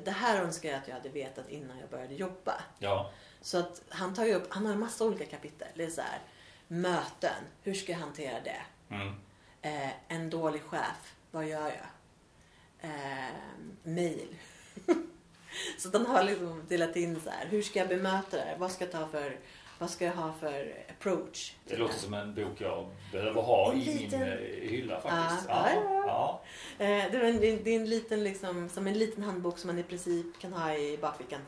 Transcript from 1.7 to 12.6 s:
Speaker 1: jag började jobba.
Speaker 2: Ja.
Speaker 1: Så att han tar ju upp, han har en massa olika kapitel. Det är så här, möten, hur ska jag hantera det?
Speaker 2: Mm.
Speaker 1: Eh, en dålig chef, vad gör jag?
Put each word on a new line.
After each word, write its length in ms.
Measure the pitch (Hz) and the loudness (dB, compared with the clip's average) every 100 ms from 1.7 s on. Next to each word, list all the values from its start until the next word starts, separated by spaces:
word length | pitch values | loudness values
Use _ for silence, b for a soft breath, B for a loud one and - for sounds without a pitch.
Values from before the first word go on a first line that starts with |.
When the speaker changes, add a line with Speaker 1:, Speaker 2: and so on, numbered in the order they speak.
| 127 | -12
Speaker 1:
jag 100 | - | -10
började 240 | 131 127 139 | -10 -8 -4
jobba. 380 | 185 - - - - - | -6 -4 -2 -2 -6 -4
Speaker 2:
Ja. 320 | 101 92 - B B B | 2 2 0 B B B
Speaker 1:
Så 160 | - 180 | 0 0
att 240 | 175 - - | 0 -4 -10
han 240 | - 190 | -4 -2
tar 120 | 196 226 | 2 4
ju 80 | |
upp, 200 | 180 180 | 4 2
han 120 | 190 214 | 0 2
har 80 | |
en 60 | 208 | 2
massa 260 | 233 - 220 | 0 2 2
olika 200 | 190 147 | 2 -4
kapitel. 420 | 147 151 - - 160 | -8 -10 -12 -10 -4
Det 80 | |
är 60 | 165 | -4
så 120 | - | -2
här, 180 | 127 - B B B B - | -4 -6 B B B B -6
möten, 760 | 170 180 170 - - 175 156 - - | 0 4 2 0 -2 -2 0 -6 -8
hur 100 | 196 | -4
ska 180 | 190 - | -2 -2
jag 80 | 165 | -4
hantera 400 | 151 147 139 113 | -6 -6 -6 -4
det? 200 | - 104 - - - 104 | -6 -8 -10 -18 -10 -6
Speaker 2:
Mm. 180 | 98 98 b b b - | -6 -8 b b b -10
Speaker 1:
Eh, 280 | 151 151 135 - - | -6 -4 -4 -6 -6
en 220 | 165 165 | -4 -2
dålig 320 | 165 160 147 | 0 0 0
chef, 540 | - 151 127 - - - - | -4 -2 -2 -4 -12 -20 -10
vad 140 | 160 156 | -4 -2
gör 180 | 156 151 | -2 -2
jag? 160 | - - - - - - b b b | -4 -10 -16 -20 -20 -20 b b b